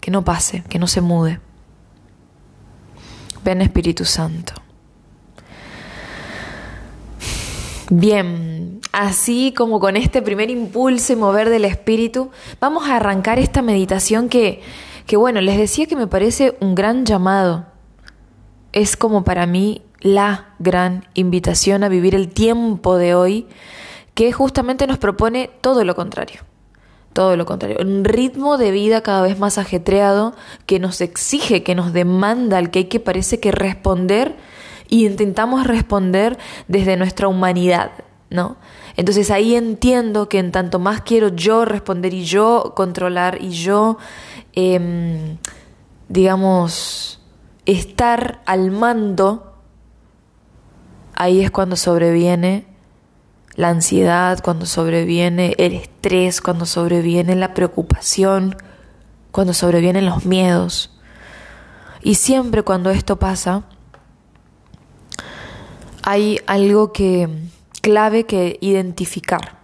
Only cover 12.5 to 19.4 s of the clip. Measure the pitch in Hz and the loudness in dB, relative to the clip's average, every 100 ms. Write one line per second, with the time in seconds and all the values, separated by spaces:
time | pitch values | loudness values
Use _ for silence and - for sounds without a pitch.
12.5 | - 269 311 294 247 214 196 190 240 262 | -4 -2 -2 0 0 0 0 0 0 2
13.5 | 269 240 202 190 190 - 214 247 247 214 | 0 2 0 0 0 0 0 2 2 2
14.5 | - - - - - - 208 247 220 190 | -2 -14 -20 -20 -20 0 2 4 2 0
15.5 | 196 214 - 311 294 214 190 214 233 262 | 2 0 0 -2 -2 -2 0 0 2 0
16.5 | - 196 185 208 247 233 202 185 196 185 | 2 -2 0 2 0 0 2 2 2 2
17.5 | 165 170 - - _ - _ - _ - | 0 -8 -20 -20 _ -20 _ -20 _ -20
18.5 | _ - 202 208 - 226 208 185 180 | _ -6 -2 0 0 0 2 0 0